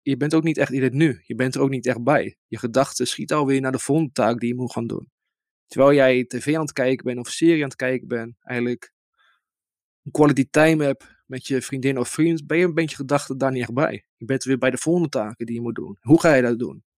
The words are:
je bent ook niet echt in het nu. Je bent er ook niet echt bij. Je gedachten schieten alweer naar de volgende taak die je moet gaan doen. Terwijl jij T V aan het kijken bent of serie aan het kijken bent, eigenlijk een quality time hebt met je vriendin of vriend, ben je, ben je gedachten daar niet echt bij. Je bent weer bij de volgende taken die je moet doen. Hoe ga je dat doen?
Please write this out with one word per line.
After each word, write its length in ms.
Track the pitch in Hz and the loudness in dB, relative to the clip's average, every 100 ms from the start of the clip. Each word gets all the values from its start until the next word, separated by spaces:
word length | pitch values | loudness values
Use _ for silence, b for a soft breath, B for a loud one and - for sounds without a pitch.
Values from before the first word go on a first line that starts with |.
je 160 | - 131 | -4 -2
bent 180 | 143 | 0
ook 80 | 160 | 0
niet 140 | 160 156 | 0 0
echt 160 | 135 | -2
in 100 | 131 | 0
het 100 | 127 | 0
nu. 300 | 127 160 127 _ | 2 0 0 _
Je 80 | |
bent 200 | 113 127 | -4 -2
er 60 | 131 | 0
ook 100 | 139 | 0
niet 160 | 131 117 | 0 -4
echt 160 | 117 | -2
bij. 360 | 120 143 104 - _ | 0 0 0 -10 _
Je 120 | 110 | -8
gedachten 480 | 123 117 135 - 123 | -2 0 0 0 -6
schieten 300 | - - 151 | -6 -4 -2
alweer 240 | 139 135 | 2 0
naar 120 | 135 | 0
de 60 | 131 | -4
volgende 340 | - 143 156 | 0 0 0
taak 280 | - 113 120 | 0 0 0
die 80 | 117 | -2
je 60 | |
moet 180 | 123 123 | -4 -6
gaan 140 | - 117 | -6 -6
doen. 240 | 110 - _ _ _ _ _ _ | -8 -10 _ _ _ _ _ _
Terwijl 280 | - 135 | 4 6
jij 300 | 147 131 127 | 6 6 4
T 100 | 123 | 0
V 200 | 123 117 | -6 -2
aan 60 | 156 | -2
het 120 | 151 | -2
kijken 320 | - 131 131 | -2 -2 0
bent 140 | 123 123 | -4 -8
of 100 | 117 | -8
serie 340 | - 165 165 | 0 2 4
aan 60 | 143 | 0
het 80 | - | -4
kijken 320 | 127 131 - | -4 -4 -4
bent, 280 | 120 113 120 | -6 -6 -14
eigenlijk 520 | - 123 120 123 - _ _ _ _ _ _ _ _ _ _ _ | -8 -4 -2 -4 -10 _ _ _ _ _ _ _ _ _ _ _
een 80 | - | -12
quality 360 | - 147 135 127 | 2 4 4 0
time 340 | - 156 160 | 4 4 4
hebt 320 | 143 135 - _ _ | 0 -2 -8 _ _
met 200 | 143 - | -14 -4
je 160 | 135 | -4
vriendin 360 | - 139 127 135 | -4 -4 -2 -2
of 100 | - | -4
vriend, 380 | - 160 165 147 | 0 0 0 -2
ben 120 | 165 | 0
je, 140 | 175 | 0
ben 120 | 160 | 0
je 100 | 160 | -4
gedachten 440 | - 135 143 - 135 | -6 -2 -2 -2 -2
daar 140 | 135 | -2
niet 100 | 131 | -2
echt 120 | 113 | -4
bij. 320 | 120 156 110 _ _ | -2 -2 -2 _ _
Je 80 | |
bent 200 | 113 135 | -4 -4
weer 140 | 127 131 | 0 0
bij 120 | 131 | 0
de 80 | 127 | 0
volgende 300 | - 175 160 | 0 0 0
taken 380 | 135 107 117 117 | -2 -6 -8 -8
die 80 | |
je 60 | 117 | -6
moet 140 | 117 | -6
doen. 240 | 113 - 101 | -8 -10 -12
Hoe 200 | - 160 | 4 6
ga 140 | 175 | 6
je 80 | 139 | 4
dat 160 | 123 117 | 4 0
doen? 260 | 120 - _ | -4 -10 _